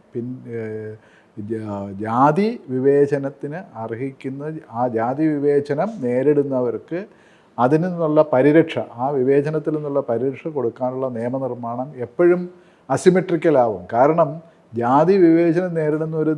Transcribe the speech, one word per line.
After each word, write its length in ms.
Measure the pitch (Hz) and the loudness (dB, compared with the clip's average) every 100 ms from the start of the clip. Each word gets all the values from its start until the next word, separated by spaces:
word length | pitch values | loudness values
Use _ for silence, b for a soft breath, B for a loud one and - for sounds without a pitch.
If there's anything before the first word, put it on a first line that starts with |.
| _ | _
പിൻ-, 300 | 123 123 127 123 117 | -10 -10 -12 -12 -10
ഏഹ്, 340 | 110 110 107 107 b b b - 104 | -8 -10 -12 -16 b b b -14 -8
ജാ-, 380 | 110 107 101 101 98 | -8 -6 -8 -8 -8
ജാതി 440 | 107 117 143 156 214 240 - | -4 2 2 2 -2 -4 -8
വിവേചനത്തിന് 840 | 127 135 143 143 143 135 139 143 165 - 113 | 0 2 2 2 0 -6 -10 -12 -12 -14 -12
അർഹിക്കുന്ന 680 | 113 113 135 131 135 135 151 156 - 117 | -10 -8 -10 -10 -12 -10 -12 -12 -10 -4
ആ 40 | 127 110 | -2 -2
ജാതി 260 | 117 139 156 | -2 0 0
വിവേചനം 560 | 147 143 143 143 143 202 220 | 2 2 2 0 -2 -4 -4
നേരിടുന്നവർക്ക് 960 | 123 123 143 147 139 127 123 110 - 170 220 b b b b - | -2 2 4 2 2 0 -2 -4 -8 -10 -10 b b b b 0
അതിൽ 160 | 127 156 | 2 4
നിന്നുള്ള 360 | 180 170 156 151 151 | 0 -2 2 4 4
പരിരക്ഷ, 400 | 131 139 160 160 123 110 117 | 4 6 6 4 -2 -8 -6
ആ 40 | 131 143 | -2 0
വിവേചനത്തിൽ 540 | 127 143 147 156 156 156 | 2 2 2 -4 -4 -4
നിന്നുള്ള 240 | 147 143 131 | -2 -4 -2
പരിരക്ഷ 380 | 117 135 131 165 147 | -2 -2 -6 -8 -4
കൊടുക്കാനുള്ള 500 | 120 - 127 127 131 117 | -4 -2 -4 -4 -6 -4
നിയമനിർമ്മാണം 680 | 120 135 131 123 117 123 139 131 117 | -6 -4 -6 -6 -8 -8 -10 -10 -8
എപ്പോഴും 360 | - 175 180 180 b b b b | 2 4 4 -2 b b b b
asymmetrical 600 | 135 185 180 180 165 170 139 | 2 4 4 0 0 2 4
ആവും. 180 | 117 95 90 | 2 -2 -2
കാരണം 360 | 113 143 165 147 160 b b b 110 | 2 4 4 0 -2 b b b -4
ജാതി 340 | 120 139 165 196 | 2 4 4 6
വിവേചനം 480 | 170 165 170 165 185 165 | 6 6 4 2 -2 -2
നേരിടുന്ന 380 | 151 156 160 160 | 0 -2 -2 -2
ഒരു 80 | 156 | -2